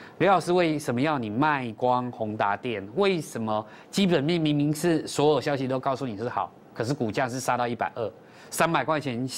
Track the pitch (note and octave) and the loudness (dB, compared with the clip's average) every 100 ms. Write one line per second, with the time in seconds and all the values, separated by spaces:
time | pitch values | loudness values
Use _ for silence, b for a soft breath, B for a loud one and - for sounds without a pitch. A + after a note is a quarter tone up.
0 | B - F3+ G3+ E3+ F3+ E3+ D3+ - A#2+ | B 0 4 4 4 2 4 2 -2 0
1 | D3 D3 A2+ G#2+ D3+ D3 B2 G#2 B2 B2 | 0 0 -2 0 2 0 -2 -2 0 2
2 | B2 A#2+ A2 G#2+ G#2+ G2+ B2+ G#2+ G2 B2 | 0 -4 -6 -2 0 0 -4 -6 -6 0
3 | G3 F3+ D3 A#2+ A2+ G#2+ A2 B B - | 0 0 -4 -6 -2 -2 -4 B B 2
4 | G3 E3+ C#3 F3 D#3 D3 D3 D3+ E3+ D#3+ | 4 4 2 2 2 2 2 2 2 0
5 | - - D3 D3 A#2+ C#3 C3 C3 C3+ C3 | 0 2 4 4 2 -2 -2 -2 -2 -4
6 | C3+ G2+ A#2 A2+ F2 - - - A#2 C#3+ | -4 -6 -4 -4 -4 -8 -14 -6 -4 -2
7 | A2+ G#2 C3 B2+ B2 B2 A#2+ B2 F#2+ - | -2 -2 -2 -2 -2 0 -2 -2 -4 -4
8 | G#2+ - B B B - E3 D#3+ B2 D#3 | -8 -8 B B B 0 2 2 0 -2
9 | C#3 A#2 C3 | -2 -4 -6